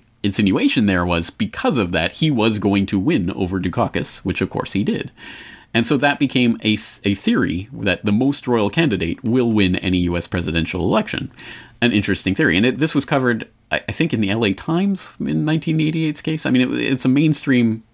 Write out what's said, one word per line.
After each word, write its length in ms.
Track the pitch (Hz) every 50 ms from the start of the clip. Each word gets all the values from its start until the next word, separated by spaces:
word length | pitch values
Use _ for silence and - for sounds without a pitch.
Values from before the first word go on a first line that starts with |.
| - _ _ _ -
insinuation 640 | 101 98 - 104 95 104 160 294 277 - - 107
there 180 | 101 95 87 87
was 240 | 90 87 85 85 -
because 480 | - - 110 101 - - - 254 170
of 140 | 120 95 80
that, 220 | 87 82 82 90 -
he 180 | - 160 156
was 260 | 139 113 107 113 107
going 300 | 104 104 101 101 101 98
to 120 | - 107 95
win 300 | 98 143 180 120 87 87
over 280 | - - 95 87 95 92
Dukakis, 680 | 92 90 - 120 110 82 - 87 - - - - -
which 160 | 95 90 -
of 80 | 95 -
course 240 | - - - - -
he 100 | 98 107
did. 280 | 208 226 - - - - - - - - - - - - - - _ -
And 120 | 120 117
so 120 | - 151
that 200 | 123 143 143 135
became 400 | - 147 127 - 131 123 117 110 113 -
a, 100 | 110 107
s-, 280 | 104 - - - - -
a 100 | 101 101
theory 560 | - - 220 240 165 101 - 78 90 101 117
that 320 | 135 110 107 98 87 - -
the 160 | 107 101 113 131
most 220 | 139 139 - -
royal 240 | 127 120 113 104 101
candidate 520 | - 165 170 139 101 87 85 82 - - -
will 280 | 107 120 131 123 117
win 240 | 107 107 98 90 90
any 240 | - - 95 92 90
U 180 | 87 87 87
S 80 | 87 -
presidential 560 | - - 90 85 82 80 82 80 - - 90
election. 500 | 85 104 180 220 208 - - - - - - - - - - - - - - -
An 120 | 123 120
interesting 420 | 104 104 - - 95 - - 92 90
theory. 240 | - 156 110 80
And 80 | 92 113
it, 140 | 127 123 123
this 160 | 151 156 -
was 100 | 147 -
covered, 420 | - 156 139 131 123 117 110 - - _ _ _ _
I, 120 | - - -
I 40 | -
think, 220 | - - 160 175 -
in 60 | 107
the 100 | 101 98
L 120 | 101 113 117
A 100 | 101 -
Times 580 | - - - 165 175 196 202 196 185 - - - -
in 260 | - 139 156 156 156
nineteen 340 | 156 156 165 - 165 156 156
eighty-eight's 440 | 156 156 156 160 160 156 147 - -
case. 240 | 160 156 156 -
I 20 | 135
mean, 140 | 127 127 127
it, 180 | 127 120 123
it's 240 | 117 113 135 127 -
a 40 | 131
mainstream 760 | 131 143 160 156 147 - - 139 127 123 117 113 110 113 - _